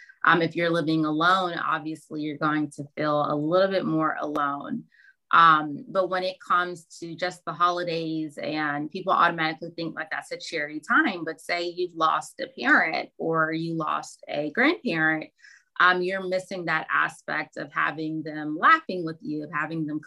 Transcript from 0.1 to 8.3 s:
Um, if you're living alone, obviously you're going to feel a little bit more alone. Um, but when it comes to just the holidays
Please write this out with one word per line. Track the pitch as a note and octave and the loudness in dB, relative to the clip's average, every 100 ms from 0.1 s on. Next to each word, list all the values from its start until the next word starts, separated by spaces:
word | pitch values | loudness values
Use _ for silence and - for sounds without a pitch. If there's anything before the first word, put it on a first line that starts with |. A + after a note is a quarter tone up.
| - | -2
Um, | - E3+ | 4 4
if | E3 D#3+ | 4 0
you're | E3+ | 0
living | E3+ D3+ D#3+ | 2 2 2
alone, | D#3 D3+ E3+ F#3+ F3+ E3 | 2 2 4 4 2 -2
obviously | C#3 D#3 D3+ D#3 - D#3 | -2 -2 -4 -10 -10 -8
you're | D3+ D3 | -6 -2
going | D#3 D3+ D3 - | 0 0 -2 -6
to | C#3+ - | -10 -4
feel | D3+ D3 D3 | 0 2 2
a | D3 | 0
little | D3+ F#3 F#3+ | 2 4 4
bit | F#3+ | 2
more | D#3+ D#3+ D#3 - | 0 0 0 -2
alone. | D3 D3 C#3+ C#3+ - - - _ _ _ - | -4 -2 -2 -2 -6 -8 -10 _ _ _ 2
Um, | E3 E3 D#3 D#3 C#3+ - | 6 8 8 4 -6 -4
but | F#3 F3+ | 0 0
when | F#3 | 0
it | F#3 F#3 | -2 -4
comes | - F3+ F3 E3+ - - | 0 0 0 -6 -14 -14
to | E3+ E3 | -12 -6
just | F3+ D#3+ | -6 -6
the | - | -8
holidays | D#3+ F3 F3 F3 E3 E3 D#3+ D#3 | 0 0 2 -2 -2 -2 -4 -4